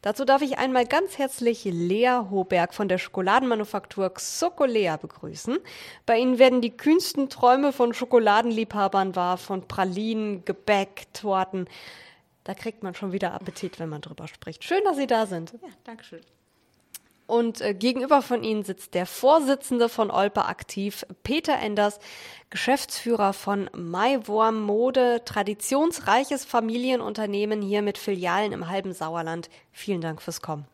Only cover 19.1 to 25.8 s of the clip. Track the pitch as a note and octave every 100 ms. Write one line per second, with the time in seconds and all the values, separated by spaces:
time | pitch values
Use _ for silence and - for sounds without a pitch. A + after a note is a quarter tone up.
19.1 | - B3+ D#4+ C4+ C4+ - B3 A#3 - G#3
20.1 | - G#3 G#3 - - - - G3+ - -
21.1 | F3+ - D4 E4 C#4 G#3+ G#3 G#3 G#3 -
22.1 | - - - _ - - C#4 - - A#3
23.1 | A#3 G3 G3 - G3+ G3 - E3+ F3+ A#3
24.1 | C4+ G#3+ G#3+ A3 A3 G#3 G#3 B3+ C4 B3
25.1 | A#3+ A#3+ G#3+ G3+ G#3 - C4+